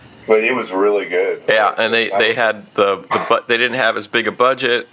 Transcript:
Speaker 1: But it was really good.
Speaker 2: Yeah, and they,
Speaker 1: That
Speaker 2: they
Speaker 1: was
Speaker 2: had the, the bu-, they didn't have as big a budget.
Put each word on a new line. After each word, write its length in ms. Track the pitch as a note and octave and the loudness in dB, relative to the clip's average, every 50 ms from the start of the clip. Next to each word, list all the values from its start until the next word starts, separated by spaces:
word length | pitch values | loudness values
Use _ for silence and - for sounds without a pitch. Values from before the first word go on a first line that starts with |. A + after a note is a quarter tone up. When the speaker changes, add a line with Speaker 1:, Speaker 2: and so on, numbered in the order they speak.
| - - - - - A#2 | -20 -20 -20 -10 -2 0
Speaker 1:
But 160 | A2 A2 A2 | 2 2 2
it 100 | A#2+ B2+ | 0 -2
was 160 | A#2+ G#2+ - | -2 -4 -4
really 360 | F#2 F#2 G2+ G#2 G#2 G2 F#2 | -2 0 2 2 2 0 -2
good. 360 | F2 F2+ F2+ G2 - E2+ - - - | -2 -2 -2 -2 -2 -4 -4 -2 0
Speaker 2:
Yeah, 260 | A2 A2 G#2 G2 - - | 2 2 2 2 0 0
and 140 | A2+ A2+ | 0 0
they, 180 | A2+ A2+ A2 G2+ | 0 0 0 0
Speaker 1:
That 100 | F#2+ G2+ | 0 0
Speaker 2:
they 80 | A2 A2+ | 0 0
Speaker 1:
was 80 | A2 | 2
Speaker 2:
had 380 | B2 A#2 A2 G#2+ G#2 - - - | 2 0 0 0 -4 -10 -6 -2
the, 220 | G#2+ G2+ G2 G2 F#2 | 0 2 2 0 -2
the 280 | - - - - - - | -4 -4 -4 -2 0 0
bu-, 140 | - - - - | 0 0 0 0
they 80 | A#2 | 0
didn't 220 | A#2 B2 A#2+ A#2+ C3 | 0 0 0 0 0
have 180 | A2 A2+ G#2+ | 0 0 0
as 100 | G#2+ G#2 | -2 -4
big 220 | - - A#2 G#2+ G#2+ | -4 -4 -2 -2 -2
a 40 | |
budget. 540 | G2 - B2 C3 C3+ B2 C3 A#2+ A#2+ A2+ A2+ - | 0 0 2 0 0 0 -2 -2 -2 -2 -4 -8